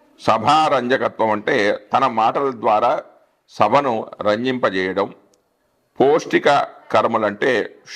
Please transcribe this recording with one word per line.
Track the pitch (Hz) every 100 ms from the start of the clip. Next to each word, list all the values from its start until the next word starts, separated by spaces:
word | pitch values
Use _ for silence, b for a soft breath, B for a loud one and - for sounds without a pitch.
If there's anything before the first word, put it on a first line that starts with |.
| _ _
సభారంజకత్వం | - 110 110 151 156 139 120 131 113 - 110
అంటే | 107 104 139 104 92 -
తన | 120 131
మాటల | 113 110 139 139
ద్వారా | 120 113 107 120 156 - _ _ _ _
సభను | - 107 131 143 110 - -
రంజింపజేయడం, | 101 107 127 127 123 95 92 92 107 - _ _ _ _ _ _ _ -
పౌష్టిక | 131 160 - 165 156 143 - - -
కర్మలంటే | 110 113 113 104 101 143 120 - - -